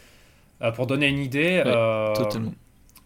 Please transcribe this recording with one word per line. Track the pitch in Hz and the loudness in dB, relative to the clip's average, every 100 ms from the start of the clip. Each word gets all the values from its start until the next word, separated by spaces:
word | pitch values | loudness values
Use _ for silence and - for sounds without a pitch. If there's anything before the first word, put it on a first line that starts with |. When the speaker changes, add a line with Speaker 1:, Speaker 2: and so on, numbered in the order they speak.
| - - - _ _ - | -20 -20 -20 _ _ -4
Speaker 1:
Euh, | 117 | -4
pour | 117 127 | -2 -2
donner | 135 143 | 0 0
une | 139 | 0
idée, | 135 139 170 185 | -2 0 2 2
Speaker 2:
Ouais, | 131 | 2
Speaker 1:
euh, | 120 113 110 107 | 2 2 0 0
Speaker 2:
totalement. | 107 107 113 110 - - _ - - | 0 0 -2 -6 -10 -20 _ -20 -20